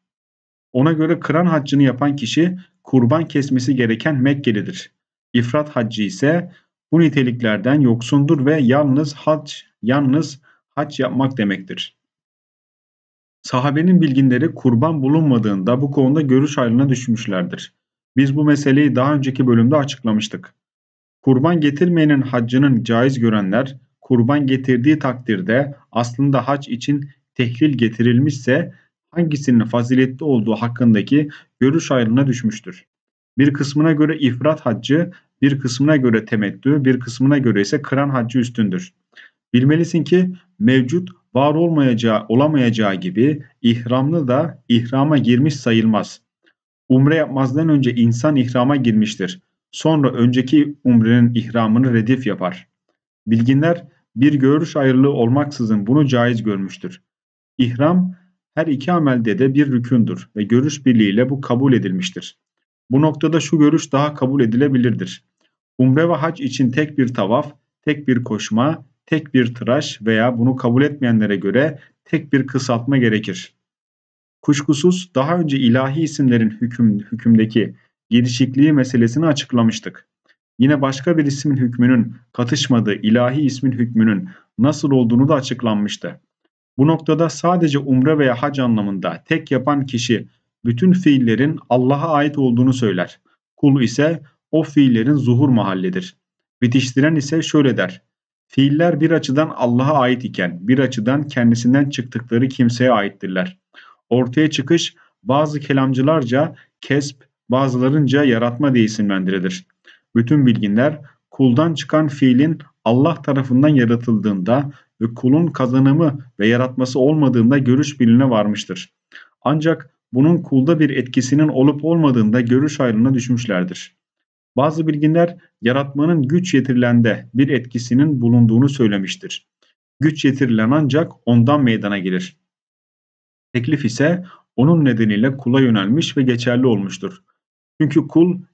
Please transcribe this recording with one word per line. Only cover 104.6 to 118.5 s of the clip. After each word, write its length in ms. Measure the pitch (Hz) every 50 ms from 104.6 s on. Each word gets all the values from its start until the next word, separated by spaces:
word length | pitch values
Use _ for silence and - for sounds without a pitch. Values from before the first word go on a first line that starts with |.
| 127 113 170 165 - - - _ _ _ _ _
bazı 380 | - 110 131 143 156 151 151 147
kelamcılarca 920 | 151 - 143 135 131 131 131 127 131 147 160 160 127 113 123 135 156 165 - - _ _ _ _
kesp, 440 | - - 135 147 139 143 - _ _ _ _ _ _ -
bazılarınca 760 | 117 131 139 131 123 123 127 131 143 156 143 123 127 143 147
yaratma 500 | 131 117 113 120 120 120 120 147 139 127
diye 100 | 120 110
isimlendirilir. 800 | 107 - - 104 101 98 95 92 92 95 95 90 92 92 - - _ _ _ _ _ - _ _ _ -
Bütün 300 | 117 117 120 156 147 135
bilginler 540 | 123 107 98 104 101 101 113 127 151 156 - - - _ _ _ _
kuldan 440 | - - 135 127 117 143 160 170 160
çıkan 340 | - - - 156 156 156 147
fiilin 500 | - - 139 131 123 123 147 165 160 - - _ _ _ -
Allah 380 | 110 120 127 143 165 160 -
tarafından 460 | - - 139 139 127 - 123 127 143 151
yaratıldığında 1040 | 151 131 120 113 120 117 117 123 113 104 95 107 98 95 90 104 120 139 143 143 - _ _ _ _ -
ve 140 | 110 113 117
kulun 320 | - - 127 135 160 170
kazanımı 720 | 156 - - 131 120 127 135 135 139 139 156 170 151 135 - - - _ -
ve 80 | 101
yaratması 520 | 110 120 120 127 127 127 127 127 123 127 143
olmadığında 600 | 127 143 160 151 147 127 120 120 113 120 139 143
görüş 420 | 135 120 127 139 147 143 - -
birliğine 300 | 123 113 113 123 139 131
varmıştır. 600 | 117 107 104 107